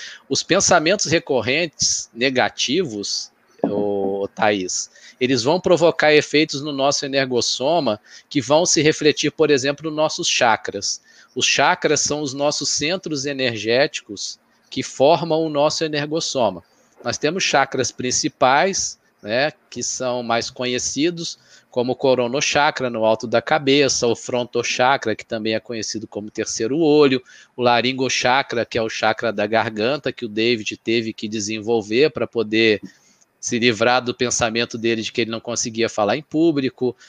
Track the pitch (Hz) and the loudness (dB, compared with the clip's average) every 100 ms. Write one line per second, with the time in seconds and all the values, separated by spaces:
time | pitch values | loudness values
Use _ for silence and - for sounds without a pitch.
0 | - - - 131 - 180 - 180 160 202 | -16 -16 -4 -4 2 2 4 4 4 0
1 | 143 160 - 131 113 147 170 - - - | 2 0 2 -2 0 0 -2 -2 -4 -4
2 | - 117 131 127 104 - - 156 165 104 | -8 -2 0 2 0 0 -2 -2 -2 -6
3 | 98 - - _ _ - 95 101 104 101 | -6 -8 -10 _ _ -6 -4 -2 -2 -2
4 | 98 98 98 - 107 104 90 - - - | -2 -4 -6 0 0 2 -2 -6 -8 -14
5 | - - 127 131 120 175 185 165 165 - | -20 -4 0 0 2 0 2 4 4 4
6 | 151 151 - 147 156 139 151 139 139 139 | 4 4 4 0 0 -2 -8 -2 0 0
7 | 143 139 135 120 - - 131 170 131 107 | -2 -2 0 0 -2 -2 0 0 0 -2
8 | _ - - 143 123 151 175 - 151 151 | _ -20 -6 -4 2 2 4 2 2 2
9 | 151 - 151 - 151 139 135 143 160 151 | 2 2 -2 0 2 2 2 -4 -6 -2
10 | 156 - - - 123 107 - 98 - - | -2 0 -2 2 2 2 -2 -6 -6 -8
11 | _ - - 127 - - 143 180 156 143 | _ -20 -12 -4 0 2 2 2 0 0
12 | - 147 147 139 147 - 143 - 147 185 | 0 -4 -6 -2 -2 -2 -4 -4 -2 -4
13 | 175 147 139 139 127 113 107 120 156 - | -6 -6 -6 -2 -2 -2 0 2 2 -2
14 | - 101 - - _ _ _ - - - | -12 -12 -10 -12 _ _ _ -8 -6 2
15 | 135 165 165 160 160 147 147 - 160 151 | 4 4 2 0 0 0 0 0 -4 -4
16 | 147 160 - 135 110 87 _ _ _ _ | -4 -4 -4 0 0 -2 _ _ _ _
17 | 120 110 147 185 - 147 135 135 120 - | -6 -2 -2 0 0 2 0 0 -4 -4
18 | 127 113 147 - 131 139 185 185 - - | -4 -2 -4 2 4 4 2 0 -6 -8
19 | _ _ 104 117 151 - _ 120 120 - | _ _ -4 -2 -2 -4 _ -10 -8 -4
20 | 127 123 113 117 110 - 123 123 - 135 | -4 -4 0 -2 -2 -6 -4 -4 -4 -2
21 | 165 170 165 - _ - _ 127 123 123 | -2 -2 -10 -12 _ -20 _ -4 -2 0
22 | 135 127 120 135 151 147 151 - 127 117 | 2 2 2 0 0 2 2 0 -4 0
23 | 110 110 117 113 - 156 135 139 135 - | 2 2 0 -2 0 0 4 4 4 2
24 | 120 107 - 123 120 120 117 - 127 139 | 0 -2 -2 -4 -2 -4 -2 2 2 2
25 | 110 104 - 113 110 110 - 113 101 110 | 0 -6 -6 -6 -2 -4 -4 -8 -6 -8
26 | 110 104 104 - 104 - 110 147 160 151 | -8 -10 -10 -8 -6 -4 -2 2 4 6
27 | 143 127 - - - - 120 120 120 131 | 6 4 -2 -20 -20 0 2 4 2 -2
28 | 131 - 123 131 135 120 110 120 113 - | -2 0 2 2 0 -4 -2 -2 -4 0
29 | 110 110 117 104 107 110 113 107 113 143 | 0 0 -2 -2 0 0 0 -2 -2 -2
30 | 135 - 120 104 117 117 104 107 - 117 | -4 -6 -6 0 0 0 -2 -8 -2 -2
31 | 113 - 110 110 101 110 104 117 101 113 | -2 -6 -6 -6 -6 -6 0 -2 0 2
32 | 151 - 113 117 107 110 113 101 - _ | 2 0 -4 -2 0 4 4 4 -2 _
33 | _ _ _ _ - 123 123 104 117 127 | _ _ _ _ -6 0 0 2 2 2
34 | 123 120 123 - 120 113 120 113 113 113 | 0 -4 -2 -2 -2 -2 -4 -2 -2 -2
35 | 104 - 113 113 - 113 123 113 113 - | -4 -4 -4 -4 -8 -6 -6 -2 -2 0
36 | 101 131 - 151 165 139 131 - 127 - | 0 0 -4 0 2 2 -2 -2 -4 -4